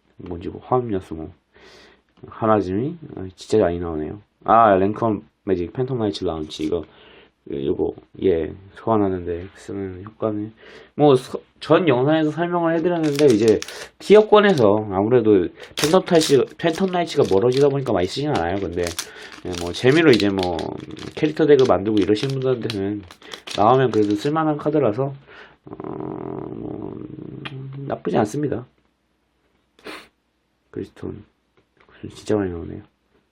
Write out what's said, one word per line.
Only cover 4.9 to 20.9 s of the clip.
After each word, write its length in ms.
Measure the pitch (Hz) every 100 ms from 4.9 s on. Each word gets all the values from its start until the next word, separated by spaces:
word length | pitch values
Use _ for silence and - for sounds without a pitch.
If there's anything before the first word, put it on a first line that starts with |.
| 107 117 104 - _ 98
매직, 260 | 90 85
팬텀 260 | - 127 127
나이츠 280 | 107 98 92
라운치, 380 | 80 78 - 78
이거, 180 | 85 73 - - - _ _ -
요거, 440 | 69 69 - 80 - - -
예, 300 | 95 82 80 87 - -
소환하는데 720 | - 110 101 92 87 85 92 -
쓰는 480 | - 98 95 90 104
효과는, 480 | - 110 104 110 - - - - -
뭐, 200 | 147 127
서-, 240 | - - - -
전 260 | - 165 175
영상에서 440 | 123 135 160 151
설명을 440 | 147 175 175 165 165
해드렸는데, 480 | 175 175 156 143 147
이제, 320 | 104 113 95 - - - _
티어권에서 880 | - 208 214 214 202 160 104 107 107
아무래도 560 | 95 107 123 107 101 82 - - -
팬텀 300 | 147 185 175
타이치-, 380 | 170 156 139 - -
팬텀 340 | 165 160 190
나이츠가 320 | 180 165 143 -
멀어지다 360 | 95 123 127 143
보니까 240 | 139 127
많이 140 | 95 92
쓰진 220 | - 135
않아요. 280 | 104 85 98
근데, 240 | 90 87 85 - - - - - 90
예, 60 | 87
뭐, 120 | 87
재미로 380 | 85 123 151 160
이제 180 | 110 101
뭐, 280 | 95 90 82 - - -